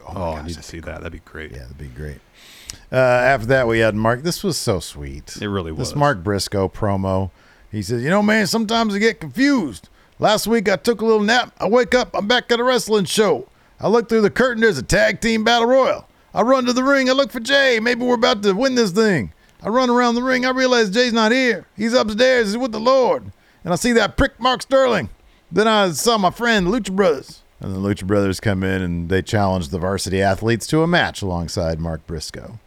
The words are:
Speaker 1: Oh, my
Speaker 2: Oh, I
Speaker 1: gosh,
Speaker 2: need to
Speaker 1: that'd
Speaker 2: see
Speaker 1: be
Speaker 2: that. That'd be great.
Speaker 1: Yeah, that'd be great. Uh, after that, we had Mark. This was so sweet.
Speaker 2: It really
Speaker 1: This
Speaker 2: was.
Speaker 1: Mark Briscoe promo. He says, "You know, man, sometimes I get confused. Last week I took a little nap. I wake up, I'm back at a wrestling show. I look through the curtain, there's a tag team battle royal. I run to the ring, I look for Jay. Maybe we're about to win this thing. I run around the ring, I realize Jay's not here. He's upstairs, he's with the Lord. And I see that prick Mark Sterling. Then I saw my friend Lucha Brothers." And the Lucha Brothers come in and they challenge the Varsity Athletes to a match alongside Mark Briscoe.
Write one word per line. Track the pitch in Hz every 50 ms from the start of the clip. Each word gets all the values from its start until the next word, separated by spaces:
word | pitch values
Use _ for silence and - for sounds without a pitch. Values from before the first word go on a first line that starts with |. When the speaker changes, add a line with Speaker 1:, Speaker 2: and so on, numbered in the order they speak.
| - -
Speaker 1:
Oh, | 92
my | 98
Speaker 2:
Oh, | 90
I | 82 78
Speaker 1:
gosh, | 76 73
Speaker 2:
need | 85
to | 82
Speaker 1:
that'd | 76 - -
Speaker 2:
see | - 85
Speaker 1:
be | 78
Speaker 2:
that. | 87 80 82
That'd | 85 82
be | 80 80
great. | - - - 82 78 -
Speaker 1:
Yeah, | 55 - 62
that'd | 64 69 67
be | 71 67
great. | 62 64 76 73 69 65 - _ _ - - - - - - - - - - -
Uh, | 131
after | 127 131 123 123 123 123 127 139 131 - 113
that, | 135 131 127 113
we | 113 113
had | 113 110 101
Mark. | 107 110 113 120 123 147
This | 175 160 - -
was | 196 143 -
so | - 123 101 85
sweet. | - - - 76 71 69 67 73 - - - -
Speaker 2:
It | 104 104
really | 101 98 85 82
Speaker 1:
This | 78 - 131 -
Speaker 2:
was. | -
Speaker 1:
Mark | 143 143 143 139 92 82
Briscoe | 104 101 98 - - - 101 95 92
promo. | - - 113 101 98 95 95 95 95 95 98 92 - _ _ _ _ _ - _
He | - 104
says, | 98 92 123 117 120
"You | 151
know, | 185 208 208
man, | 208 214 220 208 165
sometimes | - 226 226 202 233 226 226 214 196
I | 202
get | 220 226 214 -
confused. | 165 147 120 196 269 285 285 247 175 131 95 - - _ _ _ _ _ _ -
Last | 131 185 214 196 - 202
week | 233 233 180 208
I | 190 -
took | - 240 233 196
a | 214
little | 226 220 214 208
nap. | 202 240 247 226 - - -
I | 185 185
wake | 214 254 247 247 -
up, | 254 240 - -
I'm | - 202 202
back | 247 240 - -
at | 240 226
a | 240
wrestling | 254 254 233 - 196 220 214 185
show. | - - 202 220 190 151 117 - - _ _ _ _ _ -
I | - 175
look | 214 240 233 -
through | 233 220
the | 208 180
curtain, | - - 240 262 240 220
there's | 226 220 170 131
a | 110
tag | - 165 196 214 214 208 -
team | - 226 226 220 214
battle | 240 240 240 233 233
royal. | 262 269 254 190 - - - _ _ _ _ _ -
I | 180
run | 208 247 269 262 247
to | 247 240
the | 254 254
ring, | 277 277 269 262 254
I | 262
look | 269 277 214
for | - 254
Jay. | 226 262 277 277 269 262 247 226
Maybe | 214 240 240 233 247
we're | 247 247
about | 233 240 247 254 202 202
to | 202 190
win | 196 262 269 254
this | 247 226 196
thing. | 165 214 226 214 185 143 98 78 - _ _ _ _ _
I | 165 190
run | 220 254 262 240
around | 240 247 240 240 233
the | 240 247
ring, | 262 254 247 254
I | 262
realize | 254 262 262 254 247 240 226 196
Jay's | 185 247 247 247
not | 220 233 220 214 240
here. | 262 262 247 208 165 - - _
He's | - 208 233 233
upstairs, | 254 233 208 214 208 254 262 262 247 226 196
he's | 202 240
with | 262 254
the | 220 214
Lord. | 220 247 269 269 247 196 160 127 107 101 - _ _ _ _ _ -
And | 175 175
I |
see | 165 - 247 233
that | 226 208 185 -
prick | - 285 262 - -
Mark | 233 262 262 208
Sterling. | - - 269 269 269 254 226 185 113 - - - _ _ _ _ _ _
Then | 170 185 214 226
I | 220 208 202 185
saw | 156 127 - 226 233 214
my | 190 175
friend | - - 233 233 226 208 180 170
Lucha | 226 254 196 190 185
Brothers." | 196 196 175 147 - - - - - _ _ _ -
And | - 101 95
the | 95
Lucha | 98 101 104 - 95
Brothers | 92 104 101 101 95 92 -
come | - 110 98 92 95
in | 95 95 95
and | 92 87 87 85 85 82
they | 95 95
challenge | - - - 104 101 95 92 92 85 67
the | 95 85
Varsity | 85 92 98 92 - - 90 95
Athletes | 98 98 98 - 104 113 117 104 - -
to | 156 156 160
a | 170
match | 175 165 120 82 - -
alongside | 101 95 87 87 85 80 - 98 85 82 82 78
Mark | 85 82 80 80 -
Briscoe. | - 82 78 - - - - - - 117 110 -